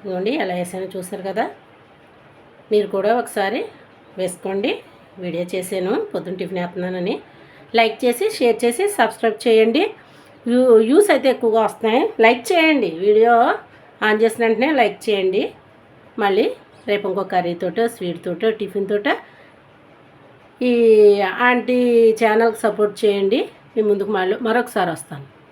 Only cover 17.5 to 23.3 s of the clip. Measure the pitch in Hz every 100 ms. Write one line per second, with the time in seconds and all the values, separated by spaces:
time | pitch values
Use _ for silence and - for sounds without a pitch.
17.5 | 175 185 180 233 233 180 170 180 170 220
18.5 | 214 196 196 196 208 208 415 - - -
19.5 | - _ _ - - - - - - -
20.5 | _ 247 240 226 214 208 202 190 - 247
21.5 | 247 233 247 247 233 226 220 226 214 226
22.5 | 220 220 202 208 202 214 202 196